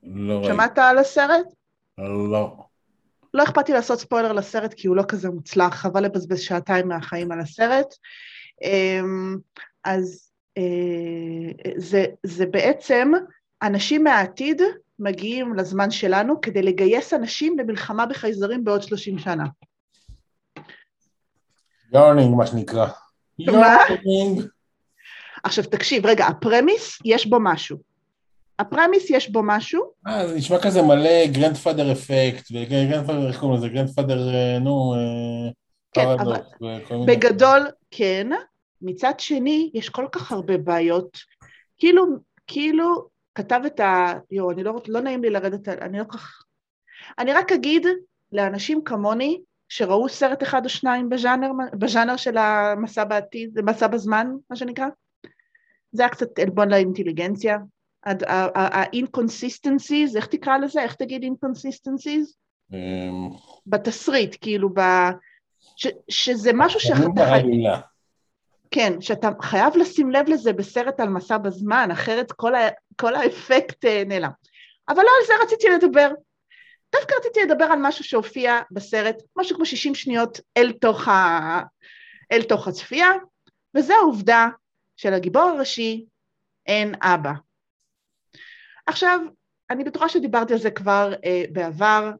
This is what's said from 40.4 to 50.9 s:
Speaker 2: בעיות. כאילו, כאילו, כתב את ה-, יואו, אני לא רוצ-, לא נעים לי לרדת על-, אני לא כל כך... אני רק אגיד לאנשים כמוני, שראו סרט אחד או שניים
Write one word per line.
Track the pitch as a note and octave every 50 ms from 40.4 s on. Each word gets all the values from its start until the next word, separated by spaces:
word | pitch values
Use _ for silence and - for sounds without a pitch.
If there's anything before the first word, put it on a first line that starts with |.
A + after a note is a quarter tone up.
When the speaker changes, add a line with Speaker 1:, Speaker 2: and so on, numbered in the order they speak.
| F3 F#3 F#3+ F3+
Speaker 2:
בעיות. | D3 E3 E3+ E3+ E3 E3+ E3+ F3+ F#3 F#3 _ - - _ _ _ - - - _ _ _ _ _
כאילו, | - E4+ F4 F4+ F#4 F4 C#4+ - _ _ _ _ _
כאילו, | - - C#4 D4 D#4 D#4 D#4+ E4 F4 F4 - A#4+ _ _ _ _ _ _
כתב | - G3+ G#3 B3 B3 B3+
את | D4 C#4+ -
ה-, | G#3+ G3 F#3 F#3 F3 F3 F3 - - _
יואו, | F#3+ G3 F#3 F3+
אני | F3 F3 F#3+
לא | G#3
רוצ-, | A3 A3+ A3 G#3+
לא | A3 A#3
נעים | B3+ C4+ B3+ B3+ A#3+
לי | A3+
לרדת | G3+ G3 F#3 G3 F#3+ G3+ G3+ G#3
על-, | F#3 -
אני | - F#3 F#3+ G3+
לא | G#3+
כל | G#3+ A3 A3+
כך... | - - - - _ _ _ _ _ _ _ _ _ _ - - - - - -
אני | B3 B3+ C#4
רק | E4 F#4+ F#4+ F#4+
אגיד | D4 A#3+ C#4 D#4 E4 E4 F4 F#4 F#4 - _ _ _ _ _ -
לאנשים | G3+ G3+ G3 G3 G3 G3 - D#4 D#4 D#4
כמוני, | - B3 G#3 G3+ G#3 A3 A#3 C4 C#4+ E4 F#4 - _ _ _ _ _
שראו | - - A3+ F#3 F#3+ G#3 A#3+ C4+
סרט | - - C#4+ C4 C4 C#4 C#4
אחד | C4+ - C4 A3+
או | B3+
שניים | - - - B3+